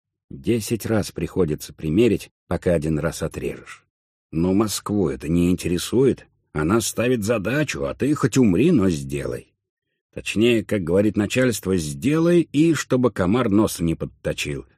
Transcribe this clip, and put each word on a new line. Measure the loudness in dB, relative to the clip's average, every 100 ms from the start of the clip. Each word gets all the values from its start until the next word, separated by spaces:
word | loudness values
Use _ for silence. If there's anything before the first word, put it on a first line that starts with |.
| _ _ -20
Десять | -8 -2 -2 -2 -4 0
раз | -2 -2
приходится | -4 -4 0 0 -2 -8
примерить, | -10 -2 4 4 2 -4 _ -8
пока | -4 0
один | 0 0 -2
раз | -2 -4
отрежешь. | -8 -6 -8 -10 -14 -20 _ _ _ _ _
Но | -2 0
Москву | 2 0 -2 -4 -2 0
это | -2 -2
не | 2 2
интересует. | 0 -2 -4 -2 0 2 0 -6 _ _
Она | -4 0 0
ставит | 0 -2 -2 0
задачу, | 0 -2 -2 -2 -2 -4
а | -6
ты | -4 -2 0
хоть | 0 4
умри, | 4 4 4
но | 4 2
сделай. | 0 -4 -6 -6 -8 -12 _ _ _ _ _ _
Точнее, | -14 -6 0 2 2
как | 0 -4
говорит | 0 2 2 2
начальство, | -2 0 0 0 -2 -2
сделай, | -2 -4 -2 2 4 4
и | 2 2 2
чтобы | 2 0 2 2
комар | 2 2 2 2
носа | 4 2 0
не | -2 -2
подточил. | -6 -8 -8 -6 -6 -8 -12